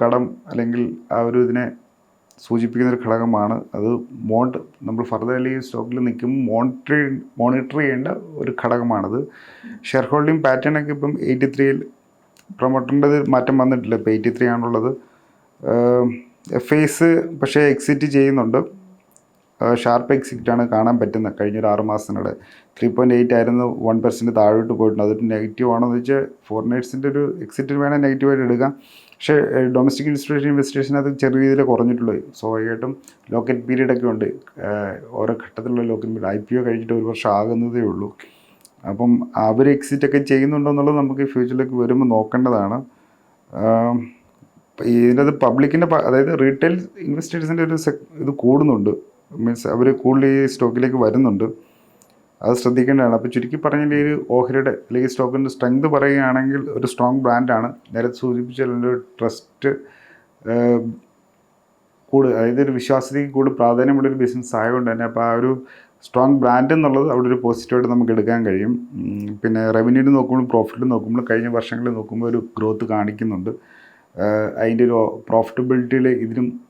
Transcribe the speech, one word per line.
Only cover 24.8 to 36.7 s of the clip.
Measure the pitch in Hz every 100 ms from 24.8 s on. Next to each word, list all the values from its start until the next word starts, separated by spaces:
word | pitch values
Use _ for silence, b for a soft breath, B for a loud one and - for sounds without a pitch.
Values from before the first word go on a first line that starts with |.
| 110 107 104
അതൊരു | 107 117
നെഗറ്റീവ് | 107 104 104 123 117
ആണോ | 120
എന്ന് | 120
വെച്ചാൽ | 120 139 - - -
ഫോറിനേഴ്സിൻ്റെ | 107 113 123 123 135 139
ഒരു | 143 143 - -
എക്സിറ്റ് | - 139 143
വേണേൽ | 143 147 139
നെഗറ്റീവായിട്ട് | 135 139 135 123
എടുക്കാം. | 120 135 139 B B B B
പക്ഷേ, | - 151 - 131
ഏഹ്, | 127 127
ഡൊമസ്റ്റിക് | 139 139 151
ഇൻസ്റ്റിറ്റ്യൂഷൻ | 143 - 147 143
ഇൻവെസ്റ്റേഴ്സിന് | 143 139 139 135 143
അത് | 139 135
ചെറിയ | 135 131
രീതിയിൽ | 135 135 135
കുറഞ്ഞിട്ടുള്ളൂ. | 117 120 120 117 101 - -
സ്വാഭാവികമായിട്ടും | 110 113 113 113 131 139 b b -
ലോക്കറ്റ് | 113 117 120 123
പീരിയഡ് | 127 127 123
ഒക്കെ | 120
ഉണ്ട്. | 107 104 - - - 95
ഏഹ്, | 104 98 92 113 113
ഓരോ | 110 110
ഘട്ടത്തിലുള്ള | - - 120 120 117
ലോക്കറ്റ് | 110 113 113
പീരിയഡ്, | 92 104
ഐ | 107
പി | 123
ഒ |
കഴിഞ്ഞിട്ട് | 120